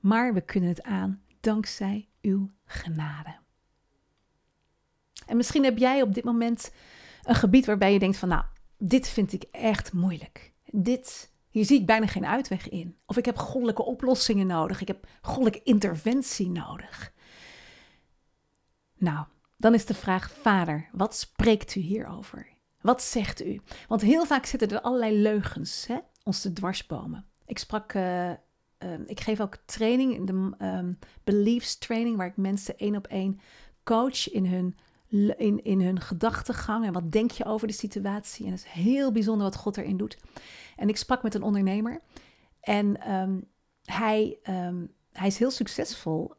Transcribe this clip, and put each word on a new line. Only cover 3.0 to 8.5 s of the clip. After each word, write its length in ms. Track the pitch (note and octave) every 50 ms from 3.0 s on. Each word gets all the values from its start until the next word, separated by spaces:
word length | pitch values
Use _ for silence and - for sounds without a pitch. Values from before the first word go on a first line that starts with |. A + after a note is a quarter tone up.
| D3+ D3+ D3 D3 D3+ D3+ D3+ - _ _ _ _ _ _ _ _ _ _ _ _ _ _ _ _ _ _ _ _ _ _ _ _ _ _ _ _ _ _ _ _ _ _ _ - -
En 100 | - G#3+
misschien 280 | A#3 A#3+ - - D4+ C#4
heb 140 | C4+ A3+ G#3+
jij 240 | B3+ B3+ C4 C#4 C4
op 120 | G#3+ F#3+
dit 100 | A3 -
moment 480 | A#3+ A#3 A#3 A#3 A#3 A#3 - - - - - - - - - - - - - -
een 120 | - A#3
gebied 320 | - - G3+ F#3 C4 C4
waarbij 260 | A3+ G#3 G3 G3 G3 G3+
je 60 | G3+
denkt 180 | F#3+ F#3 G3
van: 120 | - - F3+
"Nou, 160 | F3 D3 - -